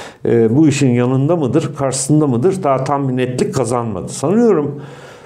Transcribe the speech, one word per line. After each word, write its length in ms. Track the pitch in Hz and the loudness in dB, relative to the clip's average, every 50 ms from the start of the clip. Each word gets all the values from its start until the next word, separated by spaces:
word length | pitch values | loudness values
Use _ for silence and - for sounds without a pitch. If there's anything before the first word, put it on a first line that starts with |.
| - - - - - | -16 -18 -12 -6 -2
e, 300 | - 117 117 113 110 120 | 0 2 4 4 4 4
bu 100 | 147 160 | 4 4
işin 220 | 147 131 139 143 127 | 4 4 2 2 2
yanında 460 | 120 120 123 127 131 131 139 151 180 | 2 2 2 2 2 2 2 0 0
mıdır, 360 | 170 143 110 110 160 - 139 139 | 0 0 0 0 0 -2 -2 -4
karşısında 500 | - 139 131 131 - - - 151 151 156 | -4 -4 -4 -4 -4 0 2 2 2 2
mıdır? 360 | 139 120 113 131 190 185 185 151 | 2 2 2 2 0 0 0 0
Daha 200 | 143 135 131 135 | 0 0 0 0
tam 260 | - 143 139 139 131 | -2 -2 -2 -2 -2
bir 80 | 127 | -2
netlik 380 | 127 127 127 127 131 - 123 - | -2 -2 -2 -2 -2 -4 -2 -2
kazanmadı. 540 | 139 123 113 127 120 117 113 98 87 - - | -2 -2 -2 -2 -2 -2 -4 -6 -6 -8 -10
Sanıyorum 720 | - - 139 151 202 233 240 226 185 151 147 139 135 - - - - - - - - - - | -8 -6 -2 0 2 2 2 2 2 0 0 -4 -6 -10 -14 -16 -18 -20 -20 -20 -20 -20 -20